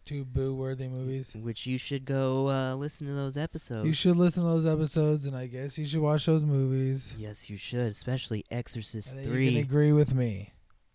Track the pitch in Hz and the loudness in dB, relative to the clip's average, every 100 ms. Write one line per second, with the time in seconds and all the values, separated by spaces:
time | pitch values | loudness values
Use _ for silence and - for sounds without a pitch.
0 | - 143 131 127 135 131 131 131 131 127 | -10 -8 -4 -2 0 -2 -4 -6 -6 -6
1 | 131 135 127 107 113 113 127 127 - 139 | -4 -6 -8 -8 -8 -6 -4 -4 -4 -6
2 | 131 135 131 131 139 135 131 131 151 - | -2 0 2 2 0 0 -2 -4 -6 -6
3 | 143 139 139 143 160 160 - 113 156 156 | -6 -4 -4 -4 -4 -6 -6 -2 0 2
4 | 180 175 180 175 170 165 160 156 156 165 | 4 6 4 4 2 4 4 2 2 2
5 | 151 151 139 131 127 123 139 156 147 160 | 2 2 -2 -6 -8 -8 -8 -6 -4 0
6 | 151 151 - 160 151 139 131 131 131 135 | 2 2 4 4 4 4 4 2 2 -2
7 | - 107 107 107 - 101 - 123 117 101 | -6 -10 -8 -8 -10 -10 -6 -2 -2 -2
8 | 123 131 - 107 - 120 - 113 - 110 | -2 -4 -2 -6 -4 -6 -6 -8 -6 -8
9 | 113 135 117 127 131 123 135 147 151 151 | -8 -8 -2 2 4 4 2 4 6 6
10 | 143 131 120 95 101 _ _ _ _ | 4 2 0 -2 -10 _ _ _ _